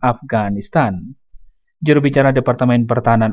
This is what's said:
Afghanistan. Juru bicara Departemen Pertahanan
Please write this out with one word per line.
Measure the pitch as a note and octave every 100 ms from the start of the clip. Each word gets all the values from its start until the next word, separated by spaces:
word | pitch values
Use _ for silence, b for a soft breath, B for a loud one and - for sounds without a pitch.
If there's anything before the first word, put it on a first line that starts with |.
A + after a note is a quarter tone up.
Afghanistan. | B2 A#2+ C3+ A2+ G2+ G2+ - - B2 F#2 F2+ C3+ _ - - _ _ _
Juru | D3+ D3
bicara | C#3 C#3 C3+
Departemen | C3+ C3+ A#2+ B2+ A#2+ A#2
Pertahanan | A#2+ A#2+ A2+ A2